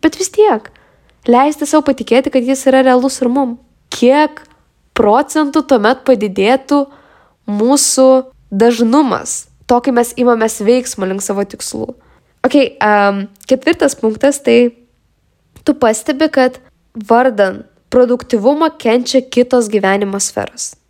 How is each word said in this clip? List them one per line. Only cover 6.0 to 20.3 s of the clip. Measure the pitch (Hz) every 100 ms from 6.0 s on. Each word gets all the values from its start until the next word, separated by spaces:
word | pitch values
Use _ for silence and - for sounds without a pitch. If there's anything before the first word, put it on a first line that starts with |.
| -
padidėtų | 247 208 190 196 262 269 285 277 - _ _ _ _ -
mūsų | 208 226 285 - - 262 262 262 _ _
dažnumas, | 196 233 233 233 269 269 - - - - _ _
to, | 240
kai | 240 240
mes | 240 -
imamės | 247 233 220 -
veiksmo | 208 247 247 - 185
link | 190
savo | 190 202 202
tikslų? | - - 220 220 247 _ _ _ _
Ok, | 254 285
em, | 262 - 214 208 202 202 196 _ -
ketvirtas | 262 302 339 285 -
punktas, | 220 214 277 277
tai | - 233 240 233 _ _ _ _ _ _ _ -
tu | - 294
pastebi, | 240 - - 277 311
kad | 302 254 254 _ _ _
vardan | - 208 226 262 214 190 196 - _ _
produktyvumo | 247 247 247 - 233 208 294 320 311
kenčia | 233 233 240 262
kitos | 254 - 247 254 220
gyvenimo | 208 196 196 202 196
sferos. | -